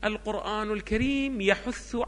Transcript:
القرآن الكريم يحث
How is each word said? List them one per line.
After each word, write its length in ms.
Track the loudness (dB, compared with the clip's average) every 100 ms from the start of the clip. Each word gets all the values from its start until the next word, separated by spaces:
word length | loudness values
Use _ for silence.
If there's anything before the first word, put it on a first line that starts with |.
القرآن 680 | 0 0 -2 -2 -2 -2 0
الكريم 680 | -2 0 0 2 2 0 2
يحث 560 | 2 2 0 -6 -4 -2